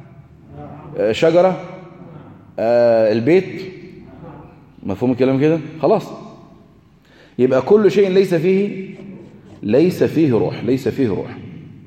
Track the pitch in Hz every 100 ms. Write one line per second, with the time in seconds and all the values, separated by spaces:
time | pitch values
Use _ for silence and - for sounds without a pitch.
0 | - - - - - - - - - -
1 | 104 110 160 170 185 170 - - - -
2 | - - - - - - 110 120 120 113
3 | 110 113 123 185 180 - - - - -
4 | - - - - - - - - 98 95
5 | 127 123 131 135 151 165 - - - 208
6 | - - - - - - - _ _ _
7 | _ _ - - 127 127 127 208 196 202
8 | 196 185 196 170 175 190 202 190 190 -
9 | - - - - - - 104 123 180 -
10 | 123 143 156 110 90 - 107 131 - -
11 | 123 87 - - - - - -